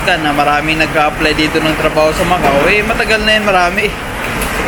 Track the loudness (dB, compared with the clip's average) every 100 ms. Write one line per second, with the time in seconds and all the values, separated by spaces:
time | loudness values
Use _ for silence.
0 | -2 0 0 2 2 2 0 0 0 0
1 | 0 0 -2 0 0 0 0 0 0 2
2 | 0 0 0 0 2 2 2 2 0 -2
3 | 0 0 2 2 2 2 2 0 -4 -4
4 | -8 -8 -6 -4 -4 -2